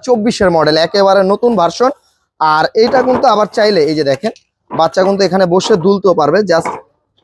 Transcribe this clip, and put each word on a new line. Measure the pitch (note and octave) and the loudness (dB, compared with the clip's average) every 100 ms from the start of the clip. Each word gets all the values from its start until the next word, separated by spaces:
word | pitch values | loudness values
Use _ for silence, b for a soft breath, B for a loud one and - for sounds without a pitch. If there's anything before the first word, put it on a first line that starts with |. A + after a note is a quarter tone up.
| - | -2
চব্বিশের | A#3 G#3+ - F#3+ E3 | -2 -2 0 0 2
মডেল, | D3+ D#3 E3 | 2 0 0
একেবারে | G3+ G3 G3 F#3+ | 0 2 2 2
নতুন | G#3 A#3+ G#3+ | 0 0 0
ভার্সন। | E3+ - B3+ - _ _ _ _ | -2 0 -4 -4 _ _ _ _
আর | D#3 D#3 D#3+ A3 | 0 0 0 0
এটা | A#3 B3+ B3+ | 0 0 0
কিন্তু | B3 B3+ | 0 2
আবার | G#3 G#3 A#3 | 0 -2 -2
চাইলে, | G#3+ F#3+ D3+ | 0 0 0
এই | D#3 | -2
যে | C#3 | -2
দেখেন, | C3 A3 - _ _ _ | -4 -6 -10 _ _ _
বাচ্চা | - D#3+ F#3+ F#3+ | -2 -2 0 0
কিন্তু | G3 F#3 | 0 0
এখানে | F#3+ F3+ | 0 0
বসে | F#3 - G#3 | 0 0 0
দুলতেও | F#3 G3+ F#3+ E3 | 0 0 0 0
পারবে, | D3 F#3 F#3+ | 0 0 0
just | E3 - - - _ _ _ | -2 -2 -10 -16 _ _ _